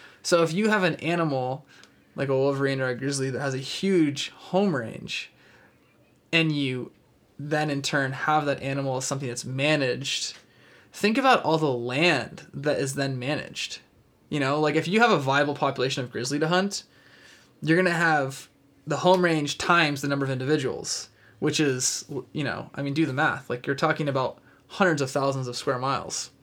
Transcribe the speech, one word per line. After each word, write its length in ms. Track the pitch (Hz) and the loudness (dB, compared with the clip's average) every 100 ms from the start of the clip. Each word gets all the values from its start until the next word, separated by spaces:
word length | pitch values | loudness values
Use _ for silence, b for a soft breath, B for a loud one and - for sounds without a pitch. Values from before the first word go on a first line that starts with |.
| B B | B B
So 220 | - 170 | 2 2
if 100 | 160 | 4
you 160 | 170 214 | 2 2
have 140 | 214 | 2
an 120 | 180 - | 2 0
animal 720 | 156 170 160 135 127 143 - B B B _ - | -2 0 0 0 -2 -6 -10 B B B _ -6
like 140 | 139 | 0
a 60 | 131 | 2
wolverine 460 | 139 139 139 135 | 2 2 0 0
or 60 | 131 | -2
a 80 | 123 | -2
grizzly 340 | 139 135 135 | -4 -2 -2
that 100 | 120 | -2
has 140 | 139 | -4
a 60 | 131 | -4
huge 720 | 135 - 196 185 151 135 - | -6 -2 2 4 4 0 -8
home 460 | - - 180 202 139 | -10 -4 0 2 0
range, 560 | 113 - - - - _ b b b b b b _ _ - | -4 -10 -8 -8 -10 _ b b b b b b _ _ -2
and 200 | 165 160 | 0 2
you 400 | 147 135 127 - _ _ _ _ - | 0 -2 -4 -8 _ _ _ _ -12
then 320 | 147 151 156 | -4 -2 0
in 120 | 139 | -2
turn 300 | 139 147 135 | 0 0 0
have 340 | 131 - 156 143 | -2 2 2 2
that 160 | 135 | -2
animal 360 | 135 139 135 127 | -4 -4 -2 -2
as 80 | 127 | -4
something 220 | 139 135 | -4 -6
that's 180 | 117 - | -8 -6
managed, 920 | 131 147 151 131 120 139 - - - B B B B B | -2 2 2 0 -2 -4 -6 -6 -10 B B B B B
think 260 | - 208 226 | -2 0 4
about 260 | 262 233 | 4 4
all 140 | 147 160 | 4 2
the 140 | 151 | 2
land 760 | 123 120 135 175 139 110 - - | 0 -2 2 2 2 -2 -12 -14
that 260 | 139 143 - | -6 -2 0
is 160 | 135 139 | 0 -2
then 220 | 139 131 | -2 -4
managed. 640 | 123 147 - - - - _ _ _ _ - | -4 -4 -6 -8 -10 -10 _ _ _ _ -6
You 100 | 151 | -2
know, 200 | 135 151 | 0 2
like, 160 | 151 156 | 2 2
if 120 | 160 | 2
you 120 | 214 | 4
have 120 | 233 | 4
a 60 | 170 | 4
viable 380 | 135 139 147 135 | 4 2 2 0
population 480 | 143 131 131 139 | -2 0 -2 -2
of 80 | 123 | -6
grizzly 280 | 110 127 147 | -6 -4 -2
to 80 | 151 | 0
hunt, 360 | 180 196 - - B B B B B B - | 2 0 -4 -12 B B B B B B -6
you're 160 | 147 165 | 2 4
gonna 140 | 185 | 4
have 580 | 170 165 151 135 135 - _ _ _ - | 2 2 2 0 -6 -16 _ _ _ -6
the 120 | 139 | 2
home 260 | 180 185 | 4 6
range 340 | 175 160 143 - | 6 2 0 -2
times 440 | - 175 151 139 | 2 4 4 0
the 60 | 139 | -2
number 180 | 139 135 | 0 0
of 60 | |
individuals, 760 | 131 131 156 131 69 - - - b b b | -2 2 2 0 -4 -6 -8 -10 b b b
which 200 | 147 143 | 0 2
is, 460 | 147 127 - - - 139 - | 2 2 -2 -4 -6 -10 -8
you 100 | 151 | -4
know, 260 | 131 - - - | -4 -4 -8 -8
I 60 | |
mean, 120 | 143 | -4
do 120 | 139 151 | 0 0
the 80 | |
math. 360 | 131 160 143 - | 2 0 0 -4
Like, 160 | 123 - | -6 -4
you're 100 | 139 | -2
talking 340 | 160 151 147 | 0 0 0
about 300 | 131 127 - b b b | 0 -2 -6 b b b
hundreds 340 | - 190 151 | 0 2 2
of 80 | 135 | 0
thousands 380 | 143 139 135 127 | 0 0 -2 -4
of 80 | 120 | -6
square 240 | - 127 | -4 -2
miles. 520 | 135 123 82 - - _ | -2 -4 -4 -8 -10 _